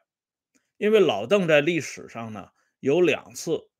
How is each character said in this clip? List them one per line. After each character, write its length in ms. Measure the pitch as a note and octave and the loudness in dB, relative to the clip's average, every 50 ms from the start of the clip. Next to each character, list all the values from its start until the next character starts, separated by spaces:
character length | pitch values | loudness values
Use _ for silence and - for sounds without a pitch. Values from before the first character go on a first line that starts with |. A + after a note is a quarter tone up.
| _ _ _ _ _ _ _ _ _ _ _ _ _ _ _ - | _ _ _ _ _ _ _ _ _ _ _ _ _ _ _ -4
因 140 | - G#3 | -2 2
为 80 | A3 G#3+ | 4 4
老 280 | F#3+ D3 A2+ G2 G#2+ A#2+ | 4 4 2 -2 -2 0
邓 200 | G3 G#3 F#3 D#3+ | 0 0 2 4
在 140 | D#3 D3 | 4 4
历 180 | D3 D#3+ F3+ D#3+ | 4 2 -2 -4
史 300 | C3 - - - - - | -4 -8 -12 -16 -18 -16
上 240 | - A#2 A#2 A2+ G#2+ | -14 -14 -12 -12 -12
呢， 160 | G2+ F2+ - _ _ _ _ _ _ | -14 -16 -18 _ _ _ _ _ _
有 220 | - B2+ C#3+ F3 | -2 0 2 2
两 340 | F3+ D#3+ A#2+ - - - A2 | 4 2 2 0 -4 -12 -18
次 340 | - - E3+ D#3 - - _ _ _ | -14 -8 -6 -6 -6 -6 _ _ _